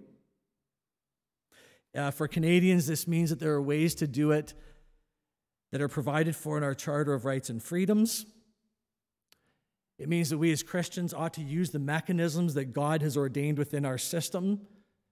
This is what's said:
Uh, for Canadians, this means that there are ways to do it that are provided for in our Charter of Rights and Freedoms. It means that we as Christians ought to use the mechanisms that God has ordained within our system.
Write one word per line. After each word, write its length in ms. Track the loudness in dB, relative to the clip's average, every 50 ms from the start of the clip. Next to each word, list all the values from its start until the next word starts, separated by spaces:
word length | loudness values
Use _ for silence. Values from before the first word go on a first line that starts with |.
| -10 -18 -20 _ _ _ _ _ _ _ _ _ _ _ _ _ _ _ _ _ _ _ _ _ _ _ _ _ _ _ _ -20 -20 -20 _ _ _ _ -6
Uh, 160 | -4 -4 -4
for 160 | -2 -4 -4
Canadians, 640 | -2 0 2 4 6 6 6 6 6 6 4 4 2
this 180 | 0 -2 -2
means 240 | 0 0 2 2 2
that 80 | 0 0
there 140 | 0 0
are 100 | 0 0
ways 320 | 0 0 2 2 2 2 2
to 140 | 0 -2 -2
do 240 | 0 2 2 4
it 200 | 4 2 0 -4 -12 -20 -20 -20 -20 -20 _ _ _ _ _ _ _ _ _ _ _ _ _ _ _ _ _ -8
that 100 | -4 -4
are 60 | -4
provided 480 | -2 -2 -4 -2 0 2 2 2 0 0
for 240 | -4 -4 -4 -2 -2
in 60 | 0
our 100 | -2 -2
Charter 400 | -4 -4 -2 0 0 0 0 0
of 100 | 0 0
Rights 240 | -2 -4 -4 -4 -6
and 120 | -8 -8
Freedoms. 640 | -6 -4 -2 0 2 4 4 4 4 2 0 -4 -8 -12 -18 _ _ _ _ _ _ _ _ _ _ _ _ _ _ _ _ _ _ _ _ _ _ _ _ _ _ _ _ _ _ _ _
It 120 | -10 -4 -2
means 220 | 0 0 2 0
that 80 | 0 2
we 120 | 2 2
as 140 | 2 0 -2
Christians 500 | -4 -4 -4 -4 -4 -4 -4 -4 -4 -4
ought 200 | -4 -4 -6 -6
to 80 | -8
use 280 | -8 -4 -2 -2 -2 -2
the 80 | -2 -4
mechanisms 760 | -2 -2 -2 -2 -2 0 0 2 2 0 0 0 0 0 0
that 180 | -2 -4 -4
God 300 | -2 -2 0 2 2 2
has 140 | 0 0 0
ordained 420 | 0 0 0 0 -2 0 0 0 0
within 260 | -2 -2 -2 -2 -2
our 140 | -2 -2 -4
system. 680 | -4 -4 -4 -4 -4 -4 -4 -2 0 0 0 -2 -4 -12 -20 -20 _ _ _ _ _ _